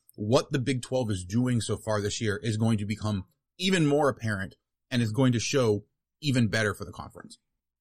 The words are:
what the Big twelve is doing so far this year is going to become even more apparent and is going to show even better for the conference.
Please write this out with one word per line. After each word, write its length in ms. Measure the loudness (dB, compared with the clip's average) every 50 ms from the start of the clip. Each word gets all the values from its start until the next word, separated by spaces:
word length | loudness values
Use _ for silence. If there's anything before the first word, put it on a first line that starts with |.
| _ -20 _
what 340 | -8 -2 2 4 2 2 2
the 80 | -2 -2
Big 240 | 0 0 -2 -4 -4
twelve 260 | -4 -2 -2 0 -2
is 140 | -2 -4 -4
doing 360 | -2 0 0 2 2 0 0
so 160 | 0 -2 -4
far 240 | -4 -2 -2 -2 0
this 200 | 0 -2 -4 -2
year 200 | -2 -2 -2 -2 -2
is 140 | -4 -2
going 220 | 0 2 2 2 0
to 60 | 0
become 400 | -4 -6 -4 -2 -2 -2 -2 -4 -8 _ _ _ _ _ -4
even 280 | 0 2 2 4 4
more 220 | 4 4 4 2 2
apparent 480 | 0 0 -4 -4 -4 -4 -6 -10 -12 _ _ _ _ _ _ _
and 120 | -2 0 0
is 100 | 0 2
going 200 | 2 2 4 2
to 40 | 2
show 460 | 0 0 0 2 2 2 2 0 -2 _ _ _ _ _ _ _
even 280 | -2 0 2 2 2 2
better 260 | 2 2 0 0 0
for 100 | -2 -8
the 60 | -14 -12
conference. 460 | -14 -14 -16 -16 -18 -20 -20 -20 _ _ _ _ _ _ _ _ _